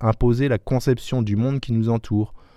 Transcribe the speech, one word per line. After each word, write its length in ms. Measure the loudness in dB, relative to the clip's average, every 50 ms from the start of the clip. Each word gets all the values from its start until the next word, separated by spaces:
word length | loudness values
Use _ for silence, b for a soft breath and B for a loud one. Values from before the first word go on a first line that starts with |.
imposer 480 | 0 0 2 2 4 2 4 2 2 0
la 80 | 0 -2
conception 640 | -2 0 -2 0 2 0 0 0 -2 -4 -2 -2
du 160 | 0 0 0 0
monde 240 | 0 0 -2 -4
qui 100 | -4 -2
nous 160 | -2 0 0 0
entoure. 460 | 0 -2 -2 -2 -2 -2 -2 -2 -6 b b b b